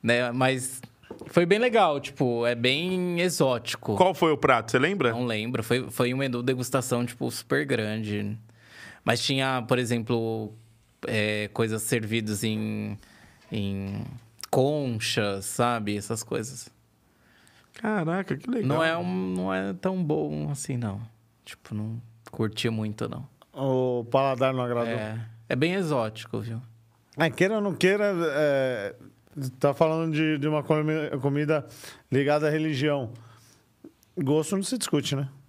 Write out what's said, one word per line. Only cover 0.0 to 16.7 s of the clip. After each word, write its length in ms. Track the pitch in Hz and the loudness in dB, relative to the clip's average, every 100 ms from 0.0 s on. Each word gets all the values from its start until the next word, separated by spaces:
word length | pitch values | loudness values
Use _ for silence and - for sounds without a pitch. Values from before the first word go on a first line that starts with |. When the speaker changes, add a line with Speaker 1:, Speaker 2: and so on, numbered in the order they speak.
Speaker 1:
Né? 280 | 113 120 123 | 4 2 2
Mas 500 | 123 131 131 127 - - _ - - - | 2 2 2 -4 -10 -16 _ -20 -16 0
foi 180 | - 175 | 2 6
bem 100 | 208 | 4
legal, 420 | 247 226 185 143 | 6 6 4 4
tipo, 460 | 139 - 131 117 117 | -4 0 2 4 2
é 80 | |
bem 640 | 120 123 135 180 185 180 170 | 4 2 2 0 0 0 0
exótico. 760 | 180 151 139 120 - - - 104 | 0 2 2 2 -2 -8 -2 4
Speaker 2:
Qual 180 | 185 | 4
foi 180 | 185 165 | 6 4
o 60 | 147 | 4
prato, 320 | 143 120 113 | 6 4 4
você 60 | 131 | 2
lembra? 340 | 147 202 127 | 4 4 2
Speaker 1:
Não 140 | 113 123 | 2 -2
lembro. 380 | 110 110 123 | -2 -2 -4
Foi, 260 | 110 123 120 | 0 0 -2
foi 240 | - 123 | -2 0
um 40 | 127 | 0
menu 260 | 139 120 | -2 -2
degustação, 600 | 120 131 123 135 123 120 123 | -2 -2 0 -2 0 -2 -2
tipo, 260 | - 127 | -4 -6
super 340 | 117 - 139 147 | -6 -2 -2 0
grande. 720 | 120 107 110 107 104 101 113 - - - - - - | -2 -2 -4 -2 -2 -4 -6 -12 -20 -20 -20 -20 -8
Mas 160 | - 117 | -2 0
tinha, 400 | - 135 131 131 110 | 0 0 0 -2 0
por 120 | 123 | 0
exemplo, 760 | 120 120 110 120 113 110 107 - - _ _ _ - | 2 -2 0 -2 0 -4 -6 -12 -20 _ _ _ -4
é, 420 | 110 107 107 104 | 0 0 0 -4
coisas 280 | - 113 110 | -2 -2 0
servidas 640 | - 123 110 113 107 104 | 0 -2 0 -2 -2 -2
em, 560 | 110 107 107 107 104 107 - - - _ - | -2 -2 -4 -4 -6 -10 -14 -20 -20 _ -10
em 520 | 110 98 98 98 101 - 123 - _ - | -6 -4 -4 -6 -8 -8 -12 -20 _ -2
conchas, 920 | - 135 151 139 110 - - 104 98 95 | 2 2 0 -2 -4 -2 0 0 -2 -6
sabe? 520 | - 120 117 104 104 | 0 0 2 -2 -4
Essas 240 | 98 113 | -4 -8
coisas. 480 | - - 110 131 - | -4 -6 -6 -12 -18